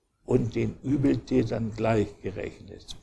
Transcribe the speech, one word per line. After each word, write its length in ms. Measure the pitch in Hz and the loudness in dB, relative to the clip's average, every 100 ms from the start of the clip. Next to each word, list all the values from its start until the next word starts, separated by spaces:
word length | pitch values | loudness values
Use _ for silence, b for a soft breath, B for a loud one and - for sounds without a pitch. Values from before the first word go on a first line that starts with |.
| _ _ | _ _
und 300 | - 123 117 | 0 2 2
den 260 | 117 113 - | 0 -2 -2
Übeltätern 920 | 131 147 135 131 - 131 117 117 113 104 | -2 2 2 0 0 0 2 -2 -4 -2
gleichgerechnet 1200 | 110 113 104 - 101 101 95 - - - - - | 2 2 2 -4 -10 -8 -10 -12 -18 -18 -18 -16